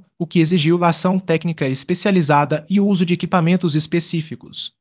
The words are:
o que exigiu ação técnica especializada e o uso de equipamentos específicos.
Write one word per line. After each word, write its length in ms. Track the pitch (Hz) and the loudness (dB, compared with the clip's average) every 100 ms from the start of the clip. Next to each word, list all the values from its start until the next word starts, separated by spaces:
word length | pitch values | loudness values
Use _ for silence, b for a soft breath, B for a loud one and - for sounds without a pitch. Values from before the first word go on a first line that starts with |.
| _ - | _ -10
o 80 | 170 | -2
que 120 | 175 | 0
exigiu 440 | 160 180 147 175 | 2 2 2 2
ação 360 | 175 165 180 190 | 2 0 0 -2
técnica 500 | 190 160 170 160 135 | -2 -2 -2 -4 -4
especializada 960 | 131 - 180 208 185 147 147 143 151 - | -4 -4 -2 0 2 4 2 2 -2 -2
e 100 | 196 | 0
o 60 | 202 | 2
uso 180 | 190 | 2
de 80 | 175 | 0
equipamentos 600 | 175 170 185 165 180 175 | 0 0 0 2 2 0
específicos. 1000 | 147 156 170 - 170 156 117 - - - - | -2 -2 -2 -2 -4 -6 -12 -14 -14 -14 -14